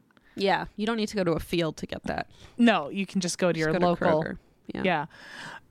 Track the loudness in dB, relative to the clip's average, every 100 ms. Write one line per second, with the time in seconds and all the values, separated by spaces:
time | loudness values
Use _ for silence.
0 | _ _ _ -2 0 0 -2 -4 -2 0
1 | -2 0 0 0 0 -2 -2 -4 -10 -8
2 | -6 -6 -8 -14 -14 4 4 6 0 -4
3 | -2 -2 -2 0 0 2 0 2 2 2
4 | 2 2 0 -8 -14 _ -10 -2 0 0
5 | -4 -12 -18 -16 -16 -16 0